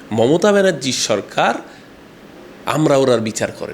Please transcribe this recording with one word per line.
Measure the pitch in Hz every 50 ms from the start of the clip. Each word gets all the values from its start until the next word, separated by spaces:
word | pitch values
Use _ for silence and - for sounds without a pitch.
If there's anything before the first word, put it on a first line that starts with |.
| - -
মমতা | 104 113 113 127 160 175 208 208
ব্যানার্জির | 202 202 190 190 170 135 135 131 120
সরকার | - - - 110 98 - - - 139 170 208 240 - - - - - - - - - - - - - - - - - - - - - -
আমরা | - 127 151 156 147 143
ওর | 135 135 123 120
আর | 113
বিচার | 110 110 104 - 110 -
করে | - - - -